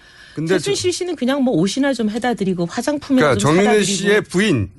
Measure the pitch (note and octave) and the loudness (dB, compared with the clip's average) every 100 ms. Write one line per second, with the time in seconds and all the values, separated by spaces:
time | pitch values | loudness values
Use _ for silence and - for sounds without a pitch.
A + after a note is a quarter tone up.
0 | - - - - D#3+ F#3+ G4 G4+ F4+ E4+ | -20 -20 -14 -8 -2 0 0 -2 -2 -2
1 | F4+ D#4+ B3 C#4+ B3+ F3 F#3+ C4 C#4 C4 | -6 -4 -2 0 0 0 0 0 -2 0
2 | G#3+ A3+ A#3+ A3+ G3 F3+ E3+ - A#3+ D4 | -2 -2 -4 -2 -2 -2 -4 -4 -4 -4
3 | - C4 D3+ A2+ C3+ E3 G#3 G#3+ F3+ G3 | 0 2 4 2 2 4 4 2 0 -2
4 | F#3+ G#3 - F3 G#3+ C3+ F#2 | 0 0 0 0 2 0 -2